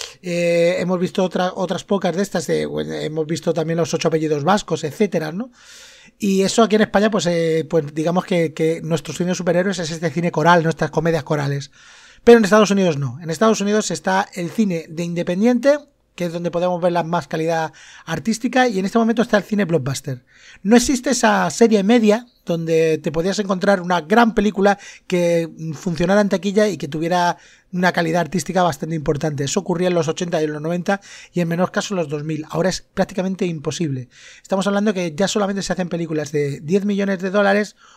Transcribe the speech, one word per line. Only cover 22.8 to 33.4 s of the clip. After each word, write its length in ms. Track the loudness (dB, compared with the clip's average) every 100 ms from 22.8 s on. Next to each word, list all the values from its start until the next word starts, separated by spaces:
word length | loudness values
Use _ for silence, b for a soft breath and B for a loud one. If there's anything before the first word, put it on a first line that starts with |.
| 2 0
te 140 | -2
podías 280 | -2 -2 -2
encontrar 400 | -2 0 2 2
una 220 | 2 -2
gran 320 | 2 4 4
película 440 | 2 0 2 2 2 B B -4
que 420 | 0 2 2 0 -6 -10 -6
funcionara 440 | -4 -2 2 4
en 80 | 2
taquilla 400 | 0 0 2 2
y 100 | 0
que 120 | -6
tuviera 480 | -4 0 2 0 -2 b b b
una 220 | -2 0
calidad 280 | 0 0 0
artística 420 | -2 -4 -2 0
bastante 320 | 0 0 -6 -6
importante. 500 | -2 -2 -2 -4 -4
Eso 160 | -4
ocurría 260 | -2 0 0
en 60 |
los 140 | 0 0
ochenta 340 | -2 -2 -2
y 40 | -2
en 80 |
los 80 | -4
noventa 380 | -4 -4 -2 -4 B B B
y 80 | -4
en 80 | -2
menor 240 | 0 -2
caso 220 | -2 -4
en 60 | -4
los 100 | -4
dos 140 | -4
mil. 220 | -6 -8 -6
Ahora 200 | -2 -2
es 120 | -2
prácticamente 640 | -8 -4 -4 -2 -4 -2